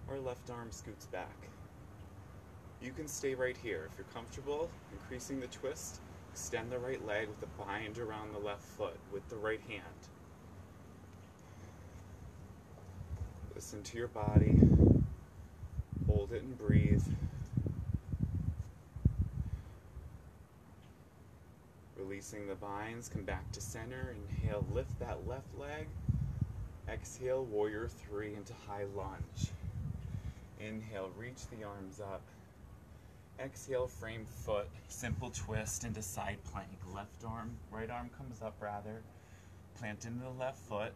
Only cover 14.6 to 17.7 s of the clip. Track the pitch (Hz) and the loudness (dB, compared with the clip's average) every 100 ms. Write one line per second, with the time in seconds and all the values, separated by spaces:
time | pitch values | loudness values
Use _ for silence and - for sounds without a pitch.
14.6 | - - - - - - - - - - | 12 12 12 12 8 0 -10 -14 -14 -10
15.6 | - - - - - - 202 113 135 123 | -6 -6 -2 2 6 4 4 -2 -4 0
16.6 | 107 - - - - - - - - - | 8 8 10 8 6 2 0 -2 0 0
17.6 | - | 2